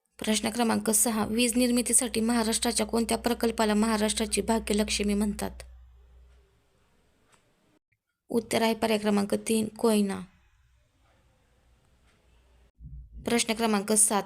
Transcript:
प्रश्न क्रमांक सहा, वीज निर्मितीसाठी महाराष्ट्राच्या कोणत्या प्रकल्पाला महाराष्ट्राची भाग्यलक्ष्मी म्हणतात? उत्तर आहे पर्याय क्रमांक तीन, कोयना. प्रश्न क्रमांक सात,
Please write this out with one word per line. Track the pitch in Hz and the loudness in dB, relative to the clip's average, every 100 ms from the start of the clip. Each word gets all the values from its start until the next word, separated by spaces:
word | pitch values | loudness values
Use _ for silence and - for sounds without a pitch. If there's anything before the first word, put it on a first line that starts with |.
| _ - | _ -8
प्रश्न | - 214 226 | -2 0 0
क्रमांक | 226 226 208 214 | 0 0 2 2
सहा, | 214 247 214 208 | 2 2 0 -2
वीज | 220 247 240 | 0 2 2
निर्मितीसाठी | 254 240 233 233 247 233 | 2 2 2 2 2 -2
महाराष्ट्राच्या | 220 240 220 220 240 226 214 | 0 0 0 0 0 -2 0
कोणत्या | 233 226 226 | 0 0 0
प्रकल्पाला | 233 233 233 226 214 | 0 0 0 0 2
महाराष्ट्राची | 208 226 214 214 214 214 202 | 2 2 2 0 -2 -2 -2
भाग्यलक्ष्मी | 185 226 214 208 214 - 208 | 0 -2 0 0 0 -2 0
म्हणतात? | 202 208 208 196 - - - - - - - - - _ _ _ _ _ _ _ _ _ _ _ _ _ _ _ _ _ _ _ | 0 -2 -2 -8 -8 -18 -20 -20 -20 -20 -20 -20 -20 _ _ _ _ _ _ _ _ _ _ _ _ _ _ _ _ _ _ _
उत्तर | 233 226 226 | -4 -2 0
आहे | 226 | 0
पर्याय | 220 220 214 | 0 0 0
क्रमांक | 214 202 202 | 2 0 0
तीन, | 208 - 220 220 | -2 0 -2 -2
कोयना. | - 233 214 196 190 180 _ _ _ _ _ _ _ _ _ _ _ _ _ _ _ _ _ _ _ _ _ _ _ _ _ - - - - - | 0 2 4 2 -4 -12 _ _ _ _ _ _ _ _ _ _ _ _ _ _ _ _ _ _ _ _ _ _ _ _ _ -16 -16 -18 -10 -2
प्रश्न | 233 - | -2 -2
क्रमांक | 220 233 208 208 | -2 0 0 0
सात, | 214 - 208 | 2 2 2